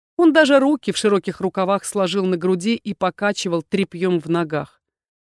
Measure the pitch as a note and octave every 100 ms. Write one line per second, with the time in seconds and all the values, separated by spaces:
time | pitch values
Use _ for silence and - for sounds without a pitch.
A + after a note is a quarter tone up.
0 | _ - E4+ D4+ C#4 C#4 C4+ D4+ - -
1 | G#3+ G3 F#3+ - F#3 - F#3 G3 - G3+
2 | F#3 G3 F#3 F3+ F3+ F#3 G3+ A#3 G#3 -
3 | F#3 - G#3 G3+ F#3 E3+ - G3 G3 E3
4 | F#3 F3 D#3+ E3+ D#3+ D3+ C#3+ _ _ _
5 | _ _ _